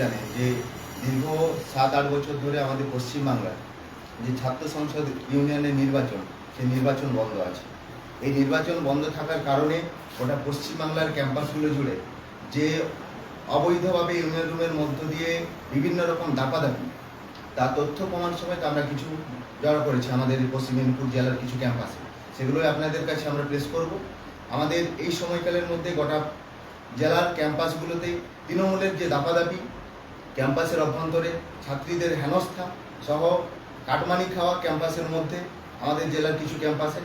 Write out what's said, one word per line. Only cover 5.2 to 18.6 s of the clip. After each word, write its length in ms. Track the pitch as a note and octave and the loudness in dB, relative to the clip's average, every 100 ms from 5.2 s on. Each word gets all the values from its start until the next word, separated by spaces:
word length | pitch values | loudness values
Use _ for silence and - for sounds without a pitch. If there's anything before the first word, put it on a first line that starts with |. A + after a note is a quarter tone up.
| - | 0
ইউনিয়নের 420 | C#3+ D3 D3 C#3+ C3+ | 2 4 2 2 4
নির্বাচন, 400 | C3+ C3+ B2 G2+ - - - - | 4 4 2 -2 -8 -12 -12 -2
সেই 120 | B2+ B2+ | 2 4
নির্বাচন 340 | C3 - B2+ A2+ | 4 2 2 0
বন্ধ 140 | G#2+ G2 F2+ | 0 0 -4
আছে। 140 | - - - - - - - C3+ | -4 -12 -14 -14 -14 -14 -4 0
এই 60 | |
নির্বাচন 420 | C#3 C3+ D#3 F3 E3 | 4 4 4 2 0
বন্ধ 200 | C#3 C#3+ D3+ D3+ | 2 2 0 -2
থাকার 240 | D#3 D3 C#3 | -2 0 2
কারণে 320 | C#3 D3+ E3+ - - - - | 4 4 2 -2 -8 -10 -4
গোটা 180 | B2+ C3+ C#3+ | 0 0 0
পশ্চিমবাংলার 640 | C#3+ - - D#3+ D#3+ D#3 C#3 | -4 -4 -4 0 2 2 2
ক্যাম্পাসগুলো 520 | C3+ D3 C#3+ D3+ D3+ C3+ | 0 0 -2 0 2 2
জুড়ে 200 | B2+ - - - - - - | 0 -2 -6 -12 -14 -14 -4
যে 120 | C#3+ D#3 D#3+ - - - - - - - | 0 2 2 -2 -4 -12 -12 -14 -10 0
অবৈধভাবে 680 | - F3 F3 F3+ F3 E3+ E3+ | 2 4 4 4 4 2 2
ইউনিয়ন 280 | D#3 E3 E3 | 0 0 0
রুমের 240 | E3 E3 | 0 0
মধ্য 260 | D3+ D3 C3+ D3+ | 2 0 0 -2
দিয়ে 160 | D#3 E3 E3+ E3 - - | -2 0 0 -2 -8 -2
বিভিন্ন 260 | C#3 F3 F3 E3+ | 2 2 2 2
রকম 160 | E3 D#3 C3 | 2 0 0
দাপাদাপি, 500 | C3 D#3 C#3 A#2+ - - - - - - - - | 2 2 2 0 -6 -10 -14 -14 -16 -14 -6 0
তার 160 | F#3 D3 | 2 4
তথ্য 220 | D3+ - F#3 | 0 0 -2
প্রমাণ 200 | F3 F3 E3+ | 0 0 -2
সমেত 220 | F3 F3 | -2 0